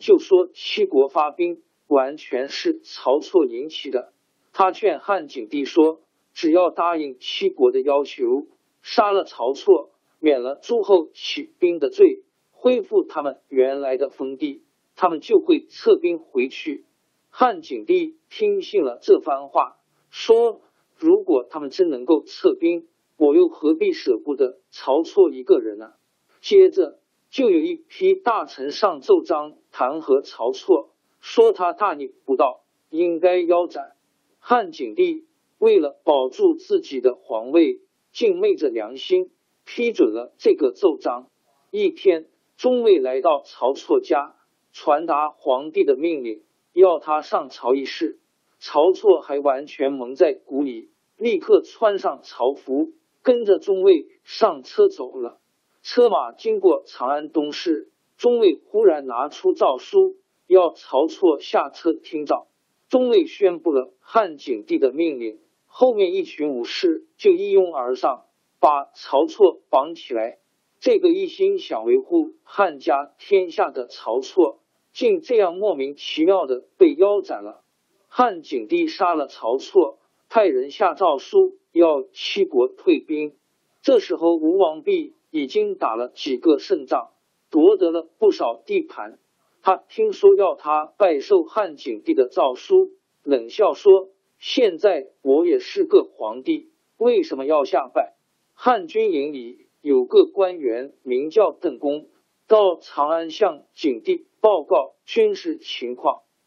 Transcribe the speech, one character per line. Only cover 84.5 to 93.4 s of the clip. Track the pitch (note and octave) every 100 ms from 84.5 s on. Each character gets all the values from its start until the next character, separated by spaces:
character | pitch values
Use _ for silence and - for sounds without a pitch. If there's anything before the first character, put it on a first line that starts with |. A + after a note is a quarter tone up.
| F#3+
王 | E3+ D#3
弼 | G3+ F#3 - _ _
已 | D#3 C3+
经 | G#3+ G#3 F#3
打 | C3+
了 | A2+ B2
几 | - D3+ B2
个 | E3 C#3+
胜 | - E3+ C3
仗， | C#3 - _ _ _ _
夺 | D#3 F3 G#3+
得 | E3+
了 | E3 D#3+ _
不 | G#3+
少 | - C3 A#2 -
地 | G3
盘。 | D#3+ - G#2+ - _ _ _ _
他 | F#3 F#3
听 | - A3 A3
说 | - G3
要 | G3 F#3 C#3+
他 | D3+ D3+ D#3 -
拜 | F#3+ C#3+
受 | C3+ F#3+
汉 | D#3 A3 F#3+ C#3+
景 | C3+ G#2+
帝 | E3
的 | C3+ B2
诏 | F3+ C#3+
书， | B2 - F#3 F#3+ - _ _
冷 | D3 C3